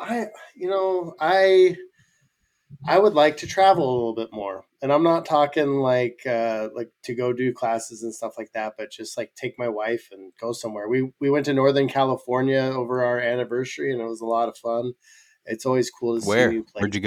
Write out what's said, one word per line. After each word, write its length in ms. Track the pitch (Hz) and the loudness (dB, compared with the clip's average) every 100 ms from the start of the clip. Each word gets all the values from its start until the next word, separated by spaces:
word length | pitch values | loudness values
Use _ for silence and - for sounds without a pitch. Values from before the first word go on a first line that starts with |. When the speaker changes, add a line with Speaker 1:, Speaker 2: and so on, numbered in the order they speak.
Speaker 1:
I, 260 | - 233 214 - - - | -6 -6 -6 -10 -20 -8
you 120 | 185 | -4
know, 460 | 196 190 185 170 - | -2 0 -2 -4 -4
I, 560 | 156 190 190 185 185 170 - _ _ _ _ _ _ _ _ - 139 | 2 4 6 8 6 4 -12 _ _ _ _ _ _ _ _ -12 2
I 120 | 170 | 4
would 160 | 208 | 6
like 220 | 151 151 151 | 6 4 2
to 80 | 170 | -6
travel 380 | - 196 185 | 4 6 6
a 80 | 135 | 2
little 200 | 123 117 | 0 -2
bit 180 | 113 113 | -4 -8
more. 320 | 107 98 95 - - | -8 -8 -8 -14 -8
And 100 | 135 | 0
I'm 120 | 147 | 2
not 200 | 170 165 | 4 2
talking, 520 | - 151 147 160 143 139 | 2 2 2 2 0 2
like, 500 | 131 127 120 - 131 | 2 2 0 -4 -4
uh, 420 | 117 113 110 110 | -2 -2 -2 -6
like, 160 | - 170 _ | -8 -12 _
to 100 | - | -10
go 180 | 120 123 | -4 -2
do 200 | 123 127 | 0 -2
classes 500 | 123 117 113 - 113 | -2 -2 -4 -6 -12
and 100 | 113 | -12
stuff 220 | 110 113 117 | -8 -10 -10
like 140 | 107 | -10
that, 220 | 113 110 - | -8 -8 -8
but 140 | 107 | -14
just, 260 | - 110 - | -12 -14 -10
like, 160 | 110 - | -10 -10
take 200 | 123 - | -12 -6
my 100 | 120 | -6
wife 400 | 104 110 117 - | -4 -4 -4 -6
and 220 | 98 92 - | -20 -20 -12
go 120 | 117 | -10
somewhere. 360 | 117 117 104 107 | -8 -8 -8 -2
We, 240 | 127 131 - | -2 -2 -2
we 100 | 139 | 0
went 140 | 143 143 | 0 0
to 80 | |
Northern 340 | 135 139 139 135 | 2 4 4 0
California 720 | 135 135 131 - 127 131 135 131 | 0 0 -2 -2 -2 2 0 0
over 300 | 131 120 127 | -2 -4 0
our 160 | 123 123 | 0 0
anniversary, 720 | 120 123 113 120 127 - 143 | -2 -2 -2 -4 -4 -6 -4
and 80 | 123 | -4
it 40 | 113 | -6
was 140 | 113 | -6
a 60 | 113 | -2
lot 220 | 117 117 | 0 -2
of 80 | - | -4
fun. 360 | 117 117 123 - _ - _ _ - | -4 -4 -4 -8 _ -20 _ _ -12
It's 180 | 110 | -6
always 240 | 131 127 120 | 0 0 0
cool 300 | - 117 117 | -4 -4 -2
to 60 | 101 | 2
Speaker 2:
Where? 240 | 110 120 | 4 4
Speaker 1:
see 60 | 113 | 0
new 80 | |
places. 160 | 110 104 | -8 -6
Speaker 2:
Where'd 120 | 101 | -4
you 40 | 98 | 0